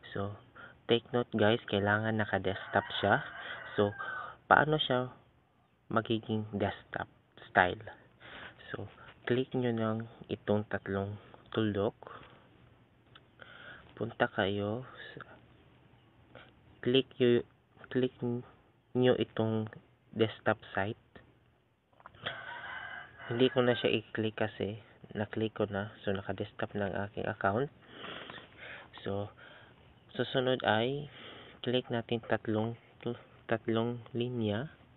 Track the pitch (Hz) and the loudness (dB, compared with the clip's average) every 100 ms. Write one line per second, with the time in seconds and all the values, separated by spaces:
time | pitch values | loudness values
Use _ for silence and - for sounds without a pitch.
0 | - 101 101 104 - - - - - 117 | -8 -6 -6 -6 -18 -20 -20 -18 2 2
1 | - 120 123 113 107 120 - 101 101 104 | 2 -2 0 4 4 4 2 2 4 4
2 | 110 110 107 98 92 95 - 101 - - | 4 0 2 0 0 -4 2 0 0 0
3 | 98 120 - - - - - - 104 - | 4 4 2 -12 -12 -12 -6 0 0 0
4 | - - - - _ - 147 156 - 127 | -8 -8 -10 -14 _ 6 6 2 2 0
5 | 127 - _ _ _ _ _ _ _ 113 | 0 -10 _ _ _ _ _ _ _ -2
6 | 107 113 - 110 107 104 98 - - - | 2 -2 0 -2 -2 -2 -2 -2 -10 -8
7 | - _ _ - - - 90 101 110 - | -8 _ _ -20 0 4 4 2 -10 -18
8 | - _ - - - - - 104 104 - | -20 _ -18 -16 -16 -18 -12 -10 -10 -12
9 | - - - 123 131 131 123 113 110 110 | -20 -14 0 0 0 0 0 2 0 0
10 | 113 - - - - 104 104 101 - 98 | -6 -14 -8 -6 2 0 2 -6 -2 -2
11 | 98 107 - - - - 110 98 104 - | -2 -6 -14 -20 -4 0 0 0 -2 -2
12 | - - - - - - - - _ _ | -18 -18 -20 -20 -20 -20 -20 -20 _ _
13 | _ - _ _ - - - - - - | _ -20 _ _ -20 -20 -18 -18 -20 -8
14 | 110 - 120 - 95 101 101 113 131 - | -8 0 0 2 0 0 -2 -4 -8 -14
15 | - - - - - - - - - - | -16 -16 -18 -20 -20 -20 -20 -20 -20 -20
16 | _ _ - - - _ - - 123 131 | _ _ -20 -20 -20 _ -20 -4 4 4
17 | 127 - 123 120 - _ _ - - 131 | 4 4 6 6 2 _ _ -20 -4 0
18 | 127 - 123 120 123 - _ _ _ 123 | 0 -2 -4 -4 -6 -20 _ _ _ 4
19 | 127 120 113 - 110 110 110 - - _ | 4 4 2 0 0 0 -2 -10 -20 _
20 | _ - 110 - - 104 - - 98 117 | _ 0 0 2 0 0 -2 -4 -4 -6
21 | _ - - _ _ _ _ _ _ _ | _ -20 -20 _ _ _ _ _ _ _
22 | - - - - - - - - - - | -20 -12 -10 -10 -12 -12 -12 -12 -12 -14
23 | - - - 120 127 127 123 120 - 110 | -16 -18 -6 4 4 6 4 4 2 0
24 | - - 110 - 110 - 98 113 - - | -2 -2 -2 0 -4 -2 -6 -6 -14 -20
25 | - - 107 - 110 - 104 98 107 - | -10 -4 -2 0 -2 0 -2 0 -6 -6
26 | - 98 98 98 104 - 107 104 101 98 | -4 -2 -4 -6 -6 -6 -6 -2 -2 -2
27 | 104 - - 107 98 104 143 - - - | -6 -4 -6 0 0 2 -2 -6 -20 -16
28 | - - - - - - - - - - | -14 -12 -14 -16 -18 -18 -16 -16 -16 -10
29 | - 98 101 - - - - - - - | -4 -4 -6 -10 -20 -20 -20 -20 -20 -20
30 | - - 120 139 127 127 - 107 120 143 | -12 -4 -2 0 2 2 4 4 2 -2
31 | 147 - - - - - - 123 - 120 | -8 -14 -18 -18 -20 -8 0 0 0 -4
32 | - 117 - 110 - 107 110 117 - - | -2 -4 0 -2 2 0 0 -4 -16 -10
33 | 120 120 - - - 113 - 113 117 120 | -8 -8 -12 -20 -4 -2 0 0 0 -4
34 | 110 117 123 123 110 101 156 - - | -8 -4 -2 0 0 0 -4 -12 -20